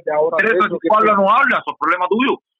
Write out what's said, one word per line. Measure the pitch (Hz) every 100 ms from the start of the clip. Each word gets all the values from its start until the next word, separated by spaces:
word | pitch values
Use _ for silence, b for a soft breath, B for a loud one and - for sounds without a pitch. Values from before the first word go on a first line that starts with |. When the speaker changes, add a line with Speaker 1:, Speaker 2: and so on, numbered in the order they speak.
Speaker 1:
de | 165
ahora | 151 160 -
Speaker 2:
interesa | 220
Speaker 1:
de | 185 202
eso? | -
Speaker 2:
si | 165
tú |
hablas | 214 214 202
o |
no | 196
hablas, | 233 277 180
eso | 147
es | 139
problema | 151 170 180
tuyo. | 214 262 - _